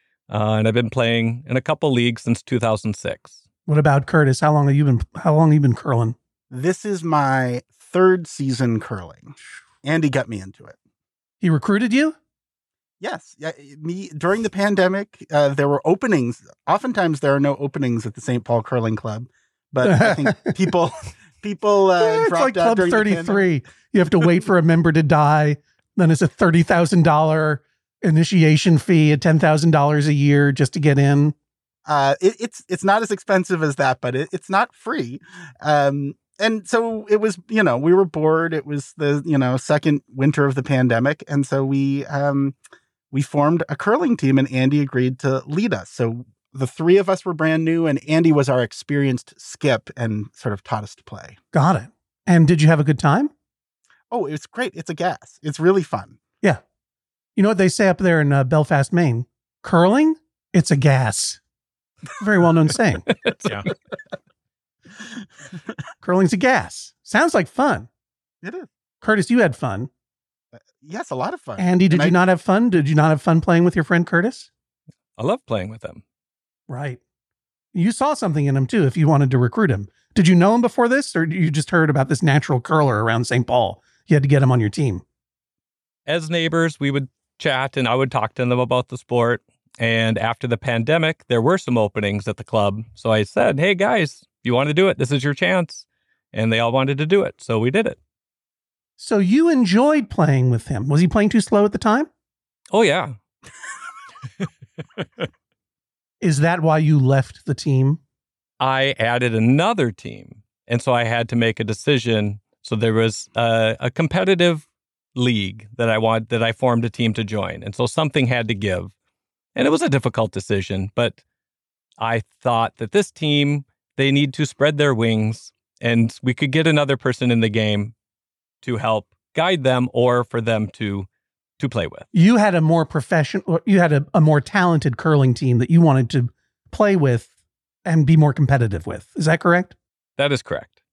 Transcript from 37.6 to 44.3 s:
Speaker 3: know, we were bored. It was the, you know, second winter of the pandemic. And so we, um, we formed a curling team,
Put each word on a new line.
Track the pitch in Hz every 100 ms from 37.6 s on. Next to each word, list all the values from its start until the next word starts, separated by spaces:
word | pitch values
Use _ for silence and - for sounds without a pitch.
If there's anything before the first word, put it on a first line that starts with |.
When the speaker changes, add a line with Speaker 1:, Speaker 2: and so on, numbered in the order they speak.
Speaker 3:
know, | 185 120
we | 151
were | 185
bored. | 185 156 156 160 165
It | 156 143
was | 147 - -
the, | 147 147 170
you | 143
know, | 127 127
second | - 151 160 147 -
winter | 131 139 151
of | 143
the | 135
pandemic. | 127 135 127 117 127 151 -
And | 147 135
so | 135
we, | 135 139 139 139 139
um, | 147 143 139 139 135 _ _ _ _ _
we | 135
formed | - 147 143 165 -
a | 151
curling | - 247 339 233
team, | 135